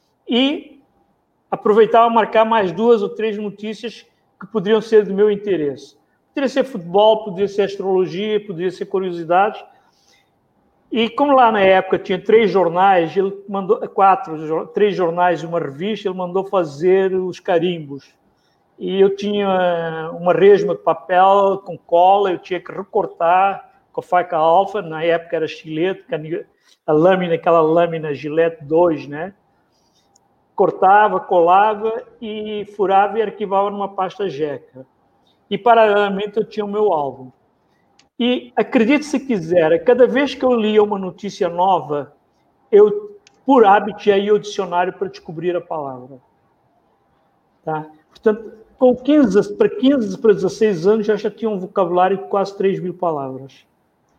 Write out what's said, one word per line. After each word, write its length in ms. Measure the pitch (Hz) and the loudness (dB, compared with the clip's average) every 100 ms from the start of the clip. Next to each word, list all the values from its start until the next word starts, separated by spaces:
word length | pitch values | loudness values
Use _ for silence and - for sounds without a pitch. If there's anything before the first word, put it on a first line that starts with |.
| _ _ - | _ _ -4
e 520 | 233 269 339 - _ _ _ _ _ _ _ _ | 0 0 -2 -10 _ _ _ _ _ _ _ _
aproveitava 580 | 190 214 214 220 233 233 | -4 2 4 4 4 4
marcar 360 | 233 202 220 | 2 2 2
mais 260 | 226 226 190 | 2 2 0
duas 320 | 165 226 226 | 0 2 2
ou 60 | - | 0
três 280 | - 220 208 | -4 -6 -4
notícias 680 | 208 202 208 208 233 - - _ _ - | -8 -10 -10 -10 -12 -14 -20 _ _ -20
que 60 | 190 | -8
poderiam 340 | 220 185 220 | -4 0 0
ser 240 | 214 220 | 4 2
do 100 | 190 | 4
meu 160 | 196 214 | 2 0
interesse. 680 | 202 208 170 143 123 - _ _ _ _ | 0 -2 -2 -2 -6 -14 _ _ _ _
Poderia 200 | - 269 | -4 -2
ser 160 | 285 | -2
futebol, 600 | 262 208 170 190 214 214 | -4 -6 -2 2 4 2
poderia 240 | 208 175 202 | -2 -4 -4
ser 140 | 208 | -2
astrologia, 840 | 196 - 190 185 175 170 214 208 | -4 -4 -2 0 -2 -4 -4 -4
poderia 260 | 208 165 185 | -4 -6 -6
ser 160 | 175 190 | -6 -6
curiosidades. 800 | 190 190 170 165 175 214 - - _ _ _ _ _ _ _ _ _ _ _ _ | -4 -4 -6 0 0 0 -4 -16 _ _ _ _ _ _ _ _ _ _ _ _
E 160 | 240 226 | -4 -2
como 240 | - 285 | 0 2
lá 200 | 262 233 | 4 4
na 80 | 220 | 4
época 380 | 190 190 185 - | 4 4 2 -2
tinha 220 | - 180 | -2 -6
três 300 | - 226 208 | 2 4 4
jornais, 640 | 185 170 170 196 185 165 170 | 2 0 2 4 4 2 -2
ele 160 | 196 196 - | -4 -4 -10
mandou, 300 | 196 185 208 208 | -6 -2 -2 -2
quatro, 480 | - 196 185 165 156 156 | 2 2 2 -2 -10 -6
jo-, 200 | 160 214 | -6 -4
três 300 | - 208 175 | 0 0 0
jornais 440 | 170 170 180 160 | -2 0 0 0
e 60 | 165 | -4
uma 140 | 170 | -6
revista, 480 | 143 139 196 208 202 | -6 -6 -8 -6 -6
ele 80 | 185 | -6
mandou 280 | 180 185 | -6 -6
fazer 680 | 190 196 160 139 180 190 190 | -2 -2 -4 -2 0 2 2
os 240 | 185 185 170 | -2 -6 -8
carimbos. 720 | - 175 175 170 147 139 - _ _ _ _ _ _ - | -2 0 -2 -4 -10 -16 -18 _ _ _ _ _ _ -12
E 240 | 185 190 | -4 2
eu 140 | 196 | 2
tinha 960 | 202 202 208 202 185 180 170 165 160 160 | 0 -4 -2 0 0 0 -2 -4 -8 -10
uma 200 | 170 175 | -4 0
resma 420 | 160 196 190 175 | 4 6 6 2
de 80 | 165 | -2
papel 800 | - 160 - 180 190 196 196 196 | -2 -4 0 4 4 4 2 -2
com 140 | - 170 | -8 -16
cola, 540 | - 170 180 202 196 | -2 2 4 4 2
eu 60 | 165 | -4
tinha 200 | - 175 | -6 -10
que 140 | - | -10
recortar 1000 | 165 196 214 170 - 170 185 196 190 - _ _ | -14 -6 -4 -4 -2 0 2 2 -2 -12 _ _
com 80 | - | -12
a 20 | |
faca 340 | - 180 175 165 | -2 -2 0 0
alfa, 460 | 160 175 190 214 | 2 4 2 -4
na 220 | 170 156 | -8 -4
época 320 | 165 165 170 165 | -2 -2 -2 -6
era 80 | |
estilete, 600 | 156 - 156 156 185 190 | -6 -8 -10 -4 -4 -6
cani-, 400 | - 160 156 170 - _ _ _ - | -8 -10 -8 -12 -12 _ _ _ -2
a 60 | |
lâmina, 420 | 226 175 185 180 | 2 4 2 0
aquela 260 | 165 170 170 | -2 2 2
lâmina 520 | 156 170 170 165 151 | 4 2 0 -2 -6
Gillette 520 | 135 147 156 170 165 | -8 -4 -2 -2 -2
dois, 420 | 143 160 175 147 135 | -2 2 2 0 -8
né? 280 | 147 185 - _ _ _ _ _ _ _ _ _ _ _ - | -12 -12 -14 _ _ _ _ _ _ _ _ _ _ _ -2
Cortava, 640 | 190 - 190 208 214 185 | -2 2 4 4 4 0
colava 840 | - 180 170 185 214 208 220 233 - - | 0 2 4 4 2 0 -6 -8 -12 -14
e 460 | 220 214 214 208 202 - | -12 -10 -8 -10 -8 -4
furava 420 | 190 190 202 214 | 0 2 2 -2
e 40 | |
arquivava 480 | 208 196 196 196 202 | -4 -6 -4 -2 -2
numa 180 | 202 196 | -4 -8
pasta 400 | 202 185 - 196 | -6 -6 -6 -8
jeca. 560 | 139 151 131 - 127 131 _ _ _ _ _ - | -6 -6 -8 -14 -20 -20 _ _ _ _ _ -10
E, 80 | 196 | -2
paralelamente, 800 | 240 233 220 202 202 196 208 226 | 2 4 4 2 0 -2 -6 -6
eu 80 | |
tinha 200 | 214 214 | -6 -6
o 40 | 208 | -6
meu 240 | 202 214 | -2 0
álbum. 380 | 160 143 131 127 - _ _ _ _ _ _ _ - | 0 -4 -8 -18 -20 _ _ _ _ _ _ _ -4
E, 340 | 240 247 - | -2 -2 -4
acredite 520 | - 214 214 220 294 294 | -4 0 0 2 0 -2
se 120 | 262 | -6
quiser, 640 | - 214 160 175 156 165 | -4 -6 -2 0 2 2
cada 240 | 240 240 233 | 2 4 4
vez 280 | 240 277 | 2 -2
que 100 | - | -2
eu 80 | 254 | 0
lia 280 | 240 214 214 | 0 2 2
uma 160 | 208 202 | 2 0
notícia 500 | 185 - 202 - 180 | -8 -10 -10 -4 -4
nova, 640 | 175 190 180 139 147 131 _ _ _ _ _ _ | 0 0 0 -2 -8 -8 _ _ _ _ _ _
eu, 480 | 202 208 208 - - _ _ - | 4 6 2 -8 -18 _ _ 2
por 180 | 262 | 4
hábito, 440 | 208 208 208 - 208 | 6 4 2 -4 0
ia 220 | 196 202 | 0 2
ao 80 | 208 | 0
dicionário 540 | 208 - 185 175 185 | -2 -8 -4 -2 -2
para 160 | 180 190 | -4 -10
descobrir 480 | - - 160 175 175 | -10 -16 -10 -6 -6
a 40 | |
palavra. 580 | 170 160 139 127 127 131 _ _ _ _ _ _ _ _ _ _ _ _ _ _ | -6 -10 -10 -12 -18 -20 _ _ _ _ _ _ _ _ _ _ _ _ _ _
Tá? 220 | 160 156 156 _ _ | -8 -8 -10 _ _
Portanto, 420 | _ 220 214 - - _ - | _ -2 -2 -6 -20 _ 0
com 160 | 254 | 2
quinze, 600 | 247 - 302 240 202 202 | 2 2 2 4 2 0
para 160 | 202 208 | 0 -2
quinze, 480 | - 262 277 208 180 | 0 0 0 -2 0
para 160 | 220 | 2
dezesseis 520 | 190 185 - 220 175 180 | 2 0 0 0 0 0
anos, 200 | 226 208 | 0 0
já, 100 | 202 | -4
já 140 | 208 | -4
tinha 200 | - 220 | -6 -6
um 80 | 202 | -6
vocabulário 600 | 180 - 175 180 185 196 | -6 -4 0 2 0 0
de 60 | |
quase 300 | - 202 196 - | -4 -4 -4 -2
três 220 | 196 170 | -2 -2
mil 140 | 180 | -6
palavras, 760 | 175 175 151 135 131 135 _ _ _ _ _ _ | -6 -6 -4 -8 -12 -16 _ _ _ _ _ _